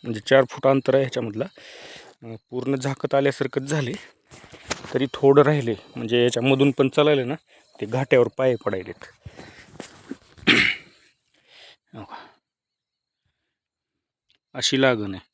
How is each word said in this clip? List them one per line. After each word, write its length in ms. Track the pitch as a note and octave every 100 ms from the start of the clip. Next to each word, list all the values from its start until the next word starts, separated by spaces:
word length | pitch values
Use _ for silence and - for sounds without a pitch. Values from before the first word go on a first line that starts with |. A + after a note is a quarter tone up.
म्हणजे 160 | A#2+ A2
चार 240 | - C3+ C3
फूट 180 | - C3+
अंतर 280 | C3+ - C3+
आहे 80 |
ह्याच्यामधला. 420 | C3 B2+ A#2 G#2 D#3 - - - - - - _
अं, 120 | A#2 A2+ _
पूर्ण 260 | B2+ B2 C#3
झाकत 400 | C3 C3+ C#3+ C#3
आल्यासारखंच 480 | C#3 - C3+ -
झाले, 300 | C3+ D#3 B2+ - - _ _ - - - - - -
तरी 120 | - C3+
थोडं 280 | - C#3 C#3
राहिले, 340 | C#3+ D3+ A#2 G#2 - -
म्हणजे 280 | A#2 A#2+
याच्यामधून 480 | A#2+ A#2+ B2+ C3+ C#3
पण 180 | C3 C3+
चालायला 340 | - D3+ C#3+
ना, 120 | B2 D3 _ _ _ _
ते 40 | G#2+
घाट्यावर 420 | B2 C3+ C3 A#2 -
पाय 180 | C3 A#2+
पडायलेत. 500 | - G2+ F2+ F2 - _ - - - - - - - - - - _ -
<clears throat> 580 | - - - - - _ _ _ _ _ _ - - _ _ A#2+
हो 80 |
का, 120 | - - - _ _ _ _ _ _ _ _ _ _ _ _ _ _ _ _ _ _ _ _ _ _
अशी 280 | C#3 - C3
लागण 340 | C3 A#2 G2+ F#2+
आहे. 140 | _